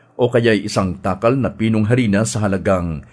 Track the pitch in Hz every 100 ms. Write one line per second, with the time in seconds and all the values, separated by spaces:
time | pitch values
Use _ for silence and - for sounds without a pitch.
0 | _ - 123 123 117 104 104 110 92 85
1 | 98 92 117 135 107 - 113 110 107 127
2 | 113 101 110 110 104 95 98 92 87 76
3 | -